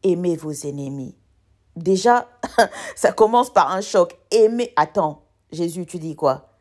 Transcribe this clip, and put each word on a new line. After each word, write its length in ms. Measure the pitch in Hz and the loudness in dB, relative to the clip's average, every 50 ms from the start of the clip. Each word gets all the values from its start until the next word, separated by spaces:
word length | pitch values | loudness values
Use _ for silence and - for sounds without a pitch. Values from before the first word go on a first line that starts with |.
| - | 2
Aimez 320 | 202 175 170 180 175 170 | 0 0 0 0 -2 -4
vos 160 | 151 151 156 | -4 -6 -10
ennemis. 640 | 151 143 - 143 139 143 139 135 139 139 131 120 - _ _ _ _ _ _ _ _ _ _ _ _ | -10 -8 -10 -10 -8 -8 -10 -8 -8 -10 -10 -12 -14 _ _ _ _ _ _ _ _ _ _ _ _
Déjà, 540 | 175 165 185 190 185 - 240 240 240 - - _ _ - - - | -6 0 0 0 2 4 4 2 2 0 -4 _ _ -12 -4 0
<laughs> 140 | - 220 - - - - - - | 0 0 0 0 -12 -14 -14 -10
ça 160 | - - 196 | 0 0 0
commence 420 | 196 - 220 214 233 240 247 - | 4 4 4 4 4 2 0 2
par 200 | - 202 160 139 | 2 2 2 2
un 80 | 185 190 | 0 -4
choc. 360 | 202 - - 196 175 - - _ _ _ | -6 0 2 2 2 2 -2 _ _ _
Aimer, 420 | - 226 220 220 233 233 240 233 _ | 4 4 4 4 4 0 -6 -2 _
attends, 480 | - 151 - - 208 170 156 151 - _ _ _ _ _ _ | -2 -2 0 0 -2 -2 -2 -4 -10 _ _ _ _ _ _
Jésus, 360 | - 156 175 170 160 185 175 | -8 -6 -6 -6 -6 -8 -12
tu 120 | 160 - 180 | -10 -12 -12
dis 160 | 160 165 151 | -10 -10 -8
quoi ? 360 | 147 156 139 131 139 - _ _ _ | -2 0 0 0 -2 -6 _ _ _